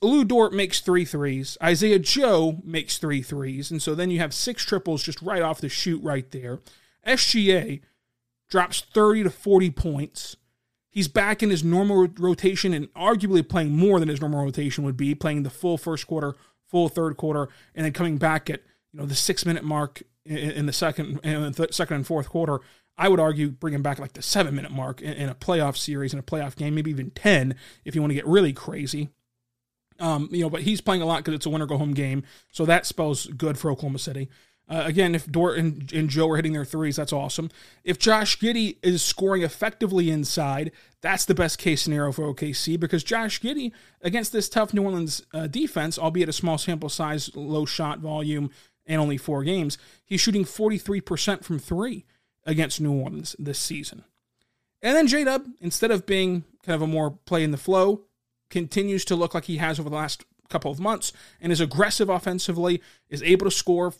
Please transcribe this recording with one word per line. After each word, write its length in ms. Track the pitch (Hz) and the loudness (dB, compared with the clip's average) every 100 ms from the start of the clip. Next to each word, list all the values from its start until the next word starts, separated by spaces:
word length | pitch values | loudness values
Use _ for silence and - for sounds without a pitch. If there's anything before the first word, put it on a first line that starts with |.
Lou 240 | 208 294 220 | 4 4 6
Dort 260 | 240 214 | 6 4
makes 300 | 190 190 - | 2 0 -2
three 240 | - 180 175 | 2 2 2
threes, 520 | 151 143 131 135 - | -2 -2 -2 -6 -2
Isaiah 380 | 165 170 214 196 | 2 4 6 4
Joe 600 | 160 269 262 185 160 156 | 4 2 4 4 4 0
makes 340 | 170 160 143 - | -6 -6 -4 -4
three 240 | 160 143 | -2 -2
threes, 480 | 127 147 135 131 147 | -2 -6 -6 -6 -6
and 120 | 160 | -4
so 120 | 151 | -4
then 160 | 156 180 | -2 0
you 100 | 175 | 0
have 140 | 160 | -2
six 320 | - - 240 - | -2 -4 -4 -2
triples 380 | 196 180 156 | -2 0 -2
just 180 | - 151 | -4 -6
right 220 | 170 196 | -4 0
off 180 | 165 156 | 0 -2
the 80 | 147 | -6
shoot 340 | - - 165 | -4 -2 -2
right 260 | 151 139 131 | -2 -4 -6
there. 280 | 139 123 127 - - _ _ | -10 -10 -10 -12 -20 _ _
S 220 | - 254 - | 0 2 2
G 260 | 233 196 | 4 4
A 280 | 185 120 139 _ _ _ _ _ _ - | 4 2 -8 _ _ _ _ _ _ -2
drops 320 | 190 180 - | 2 2 -2
thirty 420 | - 220 214 220 | -2 4 6 6
to 60 | 190 | 2
forty 400 | - - 190 185 | 0 6 6 6
points. 640 | 143 170 143 147 - - - _ _ _ _ _ | 0 -2 -2 -6 -10 -14 -16 _ _ _ _ _
He's 180 | 208 170 | -2 0
back 340 | 220 202 208 | 2 2 2
in 100 | 214 | 2
his 120 | 175 | 2
normal 380 | 165 175 202 196 | 2 4 4 6
ro-, 120 | 180 175 | 4 4
rotation 560 | 180 170 190 190 196 | 0 2 2 2 0
and 200 | 160 151 - | 0 -4 -2
arguably 520 | 185 226 196 185 156 | 2 2 4 2 4
playing 240 | 185 151 | 0 2
more 280 | 147 190 190 | 4 6 6
than 100 | 156 | 4
his 100 | 143 | -2
normal 240 | 147 147 | -2 -2
rotation 400 | 139 139 147 - | -2 -2 -4 -2
would 140 | 143 127 | -4 -2
be, 180 | 139 143 | -2 -2
playing 280 | 160 147 | -2 -2
the 60 | 139 | -4
full 280 | - 180 165 | -4 -2 -2
first 280 | - 160 - | -2 -6 -4
quarter, 300 | 160 147 139 _ _ _ | -4 -4 -8 _ _ _
full 220 | 175 165 | 0 2
third 260 | - 160 143 | 2 -2 -2
quarter, 320 | 156 147 139 - _ | -2 -2 -4 -8 _
and 120 | - 156 | -4 -4
then 80 | |
coming 240 | 147 170 151 | 0 0 2
back 320 | 156 156 - | 2 0 -4
at, 120 | 165 _ _ _ | -10 _ _ _
you 80 | 151 | -12
know, 60 | 143 | -6
the 100 | 135 | -2
six-minute 480 | - 185 175 165 | 0 0 0 -2
mark 400 | 151 151 147 - - _ - | 0 -2 -2 -6 -20 _ -10
in, 120 | 151 | -6
in 280 | 147 151 147 | -6 -2 -2
the 80 | |
second, 480 | 135 165 147 151 135 | 0 -2 -2 -6 -6
in 200 | 156 151 | -4 -2
the 80 | 147 | -2
th-, 220 | 139 165 | -2 -2
second 220 | - 170 147 | -2 -2 -2
and 120 | 135 | -2
fourth 200 | 160 139 | -4 -2
quarter. 320 | 165 165 139 - _ _ - | -2 0 -2 -6 _ _ 0
I 100 | 180 | 4
would 140 | 190 | 6
argue 300 | 156 151 147 | 4 2 -2
bring 220 | 131 160 | -2 -4
him 80 | 143 | -2
back 180 | 143 135 | -2 -4
at, 20 | |
like, 120 | 135 | -8
the 80 | - | -8
seven-minute 500 | - 202 165 139 - | -2 2 2 0 -6
mark 300 | 135 131 131 | -8 -8 -8
in, 120 | 147 | -8
in 160 | 147 139 | -6 -6
a 40 | |
playoff 440 | 123 - 175 143 135 | -6 -2 0 2 -2
series, 340 | - 143 139 | -6 -4 -4
in 80 | 139 | -6
a 40 | |
playoff 340 | - 160 143 - | -6 -6 -6 -6
game, 180 | 147 156 | -4 -2
maybe 160 | 156 | -2
even 200 | 139 131 | -4 -8
ten 440 | - 208 175 131 127 - - - | -2 4 4 2 -4 -12 -18 -8
if 100 | 156 | -2
you 60 | |
wanna 120 | 151 | 0
get 140 | 143 143 | 0 4
really 240 | 185 175 | 4 4
crazy. 560 | 131 - 151 139 147 151 _ _ _ _ _ _ _ _ - | 0 -8 -8 -6 -6 -8 _ _ _ _ _ _ _ _ -6
Um, 300 | 165 147 151 | -2 -2 -2
you 120 | 175 | -2
know, 80 | 165 | -2
but 140 | 160 | -2
he's 180 | 156 214 | -2 0
playing 200 | - 185 | 0 0
a 40 | 165 | 2
lot 180 | 165 | 0
'cause 100 | 156 | -2
it's 120 | 151 156 | -4 -2
a 40 | |
win 120 | 156 | -2
or 60 | 151 | -2
go 100 | 143 | -2
home 160 | 147 | 0
game, 300 | 139 135 135 135 - _ | -2 -2 -4 -6 -14 _
so 140 | - 160 | -2 4
that 200 | 170 - | 4 2
spells 420 | - 156 143 - | -2 -2 -2 -6
good 300 | 131 160 143 | -4 -4 -2
for 140 | 156 | -2
Oklahoma 280 | 135 143 135 | -2 -4 -6
City. 280 | - 135 135 _ _ _ - | -6 -8 -10 _ _ _ -8
Uh, 140 | 160 156 | -4 -2
again, 280 | 160 180 170 | 2 2 2
if 140 | 147 | -2
Dort 280 | 151 175 139 | 2 2 2
and, 340 | 165 147 139 | 0 -2 -4
and 180 | 160 156 | -2 0
Joe 200 | 143 160 | 2 2
are 80 | 156 | 2
hitting 160 | 160 | 0
their 100 | 156 | -2
threes, 320 | 135 156 156 139 | -4 -4 -2 -2
that's 160 | 147 | -2
awesome. 380 | 190 139 - 160 - - _ | -4 -4 -6 -8 -10 -20 _
If 160 | - 180 | -6 2
Josh 400 | 226 220 202 - | 4 4 2 0
Giddey 380 | 220 233 214 - | 0 2 0 0
is 200 | 180 180 | 2 2
scoring 400 | - - 190 190 | 0 0 2 2
effectively 680 | 165 - 220 - 214 185 170 | 0 -2 -4 -2 0 2 2
inside, 640 | 156 139 - 143 139 160 - _ _ | 2 -2 -2 -2 -2 -4 -10 _ _
that's 240 | 165 196 - | -2 0 2
the 100 | 185 | 2
best 220 | 170 - | 2 0
case 240 | - 151 | 0 0
scenario 320 | - 151 143 | 2 0 0
for 100 | 135 | -2
O 100 | 151 | -4
K 200 | 135 151 | -4 -6
C 240 | 135 - 165 | -4 -2 -2
because 260 | 165 170 | 0 -2
Josh 380 | - 226 220 - | 0 -2 -2 -4
Giddey, 320 | 226 294 247 - - _ | -4 -4 -4 -8 -20 _
against 300 | 175 220 220 | -4 -2 -2
this 160 | 226 202 | -2 -2
tough 260 | 233 208 | 0 0
New 100 | 202 | 0
Orleans, 400 | 196 180 160 147 - | 0 -2 -4 -6 -8
uh, 140 | 156 156 | -8 -6
defense, 520 | 139 302 - 156 165 | -4 -2 -2 -4 -2
albeit 300 | 160 170 160 | -2 0 0
a 40 | |
small 240 | 151 180 156 | 0 0 0
sample 300 | - 165 151 | -2 -4 -4
size, 480 | - 156 151 139 - | -4 -4 -4 -6 -8
low 300 | 147 151 143 | -4 -2 -2
shot 340 | - 156 143 | -2 -4 -4
volume, 500 | 156 151 151 151 143 - _ _ - | -6 -4 -2 -2 -4 -8 _ _ -4
and 160 | 160 | 0
only 160 | 147 135 | 0 -2
four 260 | - 143 | -4 -2
games, 340 | 139 190 151 - - _ - | 0 0 -2 -6 -14 _ -4
he's 160 | 190 | 0
shooting 240 | - 202 190 | 2 2 0
forty-three 560 | - 214 208 - 196 | 0 0 0 -4 -4
percent 420 | - - - 190 | -4 -4 -2 -2
from 160 | - 156 | -2 -6
three 460 | - 175 233 190 - _ _ _ - | -4 -4 -4 -6 -14 _ _ _ -4
against 340 | 156 156 - | -2 -2 -2
New 140 | 151 | -2
Orleans 420 | 143 131 151 160 - | -2 -2 -8 -12 -10
this 220 | 147 135 | -8 -6
season. 460 | - 151 147 - - _ _ _ _ _ _ _ | -6 -8 -12 -16 -20 _ _ _ _ _ _ _
And 140 | 220 294 | 2 4
then 120 | 294 | 6
J-Dub, 400 | 285 269 269 269 - | 6 6 4 -2 -8
instead 320 | 175 - 226 | -6 0 2
of 140 | 208 180 | 2 2
being 400 | 190 185 175 156 _ | 2 2 0 -4 _
kind 120 | - 160 | -4 -2
of 60 | |
a 60 | 156 | 0
more 240 | 160 151 | 0 0
play 320 | 151 - 170 | -2 -2 0
in 80 | 156 | 2
the 60 | 143 | 0
flow, 480 | - 185 190 208 - _ _ _ _ | 2 4 4 2 -2 _ _ _ _
continues 540 | 180 165 202 202 190 - | -6 -2 -2 0 -2 0
to 120 | 170 | 0
look 160 | 170 | 0
like 120 | 175 156 | -2 -4
he 120 | 160 | -2
has 240 | 160 156 | -2 -2
over 80 | 147 | -4
the 60 | 151 | -6
last 260 | 151 - - _ - | -6 -8 -12 _ -6
couple 220 | 165 147 | -6 -4
of 100 | 143 | -4
months 320 | 196 220 - - - _ | -2 -2 -4 -10 -20 _
and 100 | 170 | -2
is 80 | 160 | 0
aggressive 480 | 165 139 208 - 202 | 0 2 2 2 0
offensively, 720 | 180 190 185 - 170 175 175 - _ - | 0 -2 -4 -4 -2 0 -2 -4 _ -14
is 160 | 143 | -2
able 220 | 165 190 196 | 4 4 4
to 60 | |
score 420 | - - 175 180 - | -2 2 2 2 -4